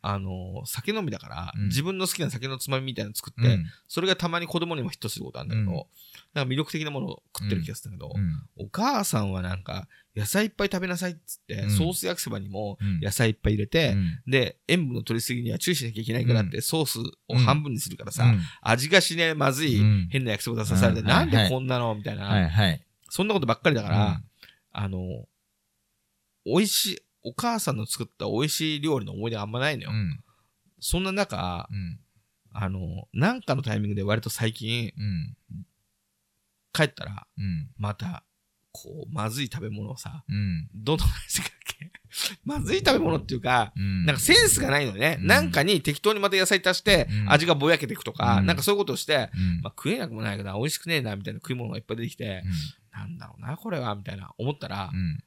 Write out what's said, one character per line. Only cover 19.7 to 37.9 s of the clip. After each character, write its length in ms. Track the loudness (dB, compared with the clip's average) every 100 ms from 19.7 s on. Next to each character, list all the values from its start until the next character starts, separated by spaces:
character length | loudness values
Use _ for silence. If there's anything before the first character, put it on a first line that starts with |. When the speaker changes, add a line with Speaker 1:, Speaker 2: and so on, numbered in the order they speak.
| 6
Speaker 2:
う 20 |
ん。 260 | 6 6 4
Speaker 1:
変 160 | -2
な 60 | 0
焼 120 | -2
き 20 |
そ 100 | -2
ば 80 | -4
出 140 | 2 6
さ 120 | 6
れ 60 |
て、 80 | 4
Speaker 2:
は 60 | 4
い 80 | 4
は 60 |
い。 20 | 6
Speaker 1:
「な 80 | 4
ん 60 | 4
で 20 |
こ 80 | 2
ん 80 | 0
な 140 | 0
の？」 120 | 0 -2
み 60 |
た 80 | -4
い 40 | -6
な。 100 | 0
Speaker 2:
は 120 | 2
い 100 | 4
は 220 | 4 2
い。 160 | 2 _ _ _
Speaker 1:
そ 160 | -2
ん 20 | 0
な 80 |
こ 60 | 0
と 60 | 0
ば 100 | 2
っ 40 |
か 100 | 2
り 60 | 2
だ 60 |
か 60 | 2
ら、 180 | 2 2
Speaker 2:
う 40 |
ん。 140 | 0 -6 _ -20 _ _
Speaker 1:
あ 160 | -6 -4
の、 380 | -4 -6 -8 -12 _ _ _ _ _ _ _ _ _ _ _
美 80 | 0 2
味 100 | 2
し 180 | 2 0
い、 100 | -4 _ _ -14
お 60 |
母 240 | -4 -2 0
さ 140 | -2
ん 40 | -2
の 100 | -4
作 180 | -6
っ 20 | -8
た 200 | _ -4
美 60 | 0
味 100 | 0
し 280 | 0 -2 -2
い 40 |
料 200 | -2 -2
理 40 |
の 80 | -2
思 140 | -6 -6
い 40 |
出 40 | -4
が 60 |
あ 20 | -6
ん 40 |
ま 80 | -2
な 100 | -2
い 40 | -2
の 60 |
よ。 80 | -4
Speaker 2:
う 20 |
ん。 300 | -4 -2 -4 -12 _ _ _ _ _
Speaker 1:
そ 220 | -4 -2
ん 20 |
な 80 | -2
中、 580 | -2 -2 -2 -4 -6 -8
Speaker 2:
う 20 |
ん。 240 | -8 -8 -10 _ _ _ _ _
Speaker 1:
あ 160 | -6 -4
の、 400 | -4 -6 -8 -8
な 200 | 0 0
ん 100 | 0
か 140 | -2 -2
の 60 |
タ 120 | 0
イ 60 | -2
ミ 60 | -2
ン 20 |
グ 40 | -2
で 80 |
割 180 | 0 0
と 80 | -2
最 220 | -2 -2
近、 400 | -2 -4 -4 -4 -4
Speaker 2:
う 60 |
ん。 340 | -4 -2 -4 -10 _ -14 -14 _ _ _ _ _ _ _ _ _ _
Speaker 1:
帰 120 | 0
っ 40 | 0
た 160 | 0
ら、 220 | -10 -10 -14 -8
Speaker 2:
う 40 |
ん。 260 | -4 -4 -6 -6
Speaker 1:
ま 180 | -6